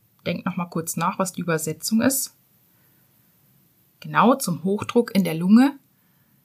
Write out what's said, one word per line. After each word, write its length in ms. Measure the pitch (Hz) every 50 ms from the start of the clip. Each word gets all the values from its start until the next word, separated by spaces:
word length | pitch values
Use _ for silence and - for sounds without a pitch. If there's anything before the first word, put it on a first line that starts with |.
| _ _ _ _ -
Denkt 220 | 170 175 - -
noch 100 | 185 175
mal 80 | 180 175
kurz 320 | 175 - 170 160 165 -
nach, 220 | 165 165 180 196 -
was 160 | 190 185 -
die 80 | - 180
Übersetzung 580 | 170 165 156 - 160 156 - - - 220 226
ist. 340 | 233 254 269 - - - _ _ _ _ _ _ _ _ _ _ _ _ _ _ _ _ _ _ _ _ _ _ _ _ _ _ _ _ _ _ _ _ _ -
Genau, 340 | - 160 151 151 175 226 277
zum 280 | 269 - - 170 - -
Hochdruck 500 | 190 196 214 - - - 240 233 233 -
in 100 | 190 185
der 100 | 170 160
Lunge, 400 | 165 170 180 208 233 262 285 277 - _ _ _ _ _ _ _ _ _ _ _ _ _